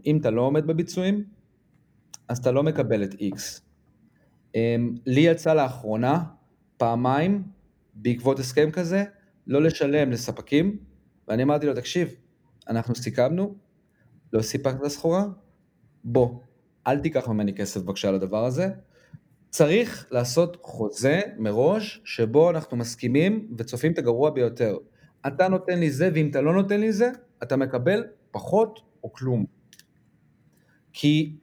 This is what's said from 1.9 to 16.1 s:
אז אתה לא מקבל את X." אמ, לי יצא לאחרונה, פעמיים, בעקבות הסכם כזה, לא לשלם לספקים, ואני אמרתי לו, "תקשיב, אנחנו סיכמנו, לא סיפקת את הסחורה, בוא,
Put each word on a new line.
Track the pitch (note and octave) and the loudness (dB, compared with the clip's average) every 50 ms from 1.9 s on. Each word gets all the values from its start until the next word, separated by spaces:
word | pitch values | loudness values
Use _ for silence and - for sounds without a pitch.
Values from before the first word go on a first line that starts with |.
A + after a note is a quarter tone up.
| _ _ _ _ - - _ - | _ _ _ _ -20 -16 _ -8
אז | B2+ B2 | -6 -2
אתה | B2 C3 | 0 0
לא | B2 C3 C#3+ | 2 2 2
מקבל | D#3+ D#3 C#3 A2 G#2+ A2 G#2+ G2+ | 2 0 0 0 0 0 0 -2
את | F#2+ F#2+ | -2 -6
X." | - A2 G2+ F#2+ - - - - - _ _ _ _ _ _ _ _ _ _ _ _ _ _ _ _ _ _ - | -6 -6 -6 -6 -6 -10 -12 -14 -16 _ _ _ _ _ _ _ _ _ _ _ _ _ _ _ _ _ _ -4
אמ, | A#2 A2+ A#2 A#2 A#2 A#2+ A#2+ A#2+ A#2+ - | -2 0 0 0 0 0 -2 -4 -6 -4
לי | - B2+ C3+ | 0 4 6
יצא | D#3 E3+ E3 E3 - E3 D#3+ | 6 6 4 4 2 2 2
לאחרונה, | D#3 C#3+ B2+ B2 - - G#2+ G#2+ A2 B2 B2+ - E3+ E3+ D#3 - - _ _ _ _ _ _ _ - | 2 2 0 -2 -6 -6 -4 -2 0 2 2 2 0 -2 -4 -10 -16 _ _ _ _ _ _ _ -2
פעמיים, | B2 A#2 A#2 A#2 B2 B2+ C3 C#3+ D#3 F#3 G3+ G3+ F#3 - - _ _ _ _ _ _ _ - | 0 0 2 2 2 2 2 2 2 2 0 -2 -4 -8 -14 _ _ _ _ _ _ _ -14
בעקבות | G#2+ G#2 B2 A#2+ A#2+ B2 C3+ C3+ C3+ | -6 -2 -2 -2 0 0 0 0 0
הסכם | C3 B2+ - D3 D3 D3+ | -2 -2 0 2 2 2
כזה, | D#3 F#3 F3 E3 F3+ G3 G3+ G3+ - _ _ _ _ _ _ - | 0 -2 -4 -2 0 -2 -2 -2 -6 _ _ _ _ _ _ -2
לא | B2+ C#3 | 2 2
לשלם | D3+ E3 D#3+ - D#3 C#3 C#3+ D3+ D3 C3 | 4 2 2 0 0 0 2 2 2 0
לספקים, | B2 A#2 B2 - A#2+ - - - - D3 E3 G3+ G#3 G#3 - - - _ _ _ _ _ _ - | 0 -2 -4 -6 -8 -8 -4 0 2 2 2 2 -2 -4 -8 -18 -20 _ _ _ _ _ _ -4
ואני | A2 A2+ B2+ | -2 0 2
אמרתי | C#3+ D3 D3+ D3+ | 2 2 2 0
לו, | D3 C3 | -2 -2
"תקשיב, | A2+ B2 - - F3+ F3 C3 - - _ _ _ _ _ _ _ _ _ - | -2 -4 -4 -2 -2 -2 -2 -4 -10 _ _ _ _ _ _ _ _ _ -4
אנחנו | A2+ A2+ - - A#2+ | -4 -2 -2 -2 -4
סיכמנו, | A2+ - - - - B2 C3 D#3+ F3 G3 G3+ G3+ - - _ _ _ _ _ _ _ _ _ _ _ _ _ - | -6 -6 -4 0 0 2 2 2 0 -2 -4 -6 -10 -20 _ _ _ _ _ _ _ _ _ _ _ _ _ -2
לא | A2 | -2
סיפקת | A2 - - C3+ C3+ C3+ C3 C3 | 0 0 -2 -2 -2 -2 -2 -2
את | C#3 | -4
הסחורה, | D3 C#3+ - - E3 E3 F#3 G3+ G#3 F#3+ - _ _ _ _ _ _ _ _ _ _ _ _ - | -6 -4 -2 -2 0 0 0 0 -2 -6 -12 _ _ _ _ _ _ _ _ _ _ _ _ -6
בוא, | A#2 | 0